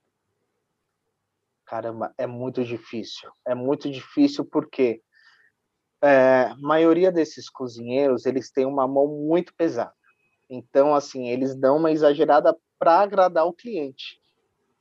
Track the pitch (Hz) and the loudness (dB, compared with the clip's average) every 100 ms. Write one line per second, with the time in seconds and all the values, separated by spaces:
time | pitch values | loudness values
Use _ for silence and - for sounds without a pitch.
0 | _ _ _ _ _ _ _ _ _ _ | _ _ _ _ _ _ _ _ _ _
1 | _ _ _ _ _ _ - 113 113 113 | _ _ _ _ _ _ -12 -10 -8 -8
2 | - - 123 120 127 127 120 117 - 117 | -10 -8 -10 -8 -8 -6 -6 -8 -10 -12
3 | 98 - - _ 127 123 127 147 147 131 | -12 -16 -20 _ -8 -6 -2 -4 -4 -10
4 | - 151 143 143 143 156 147 - 123 113 | -8 0 2 0 -4 -4 -6 -2 -2 -2
5 | _ _ _ _ _ _ _ _ _ - | _ _ _ _ _ _ _ _ _ -2
6 | 143 135 131 131 117 131 143 160 165 165 | 4 6 6 4 0 -4 -2 2 4 4
7 | 185 170 151 - - - 127 117 120 131 | 2 2 -4 -6 -20 -12 -12 -10 -4 0
8 | 143 123 131 127 - - 131 139 131 139 | 0 0 -2 -4 -4 -4 -2 -2 -2 0
9 | 147 147 151 175 180 - 165 120 101 _ | 0 -2 -2 -2 -2 -4 -4 -4 -8 _
10 | _ _ _ _ _ 127 123 139 147 143 | _ _ _ _ _ -18 -2 2 4 2
11 | 139 131 120 131 135 135 135 151 160 156 | -2 -10 -6 -4 -4 0 0 2 2 2
12 | 151 143 151 147 165 - _ - 170 170 | 2 2 2 4 2 -2 _ -2 2 4
13 | 202 190 185 170 170 170 240 190 139 131 | 2 2 2 2 -2 -4 -10 -8 -8 -10
14 | - - _ _ _ _ _ _ | -20 -20 _ _ _ _ _ _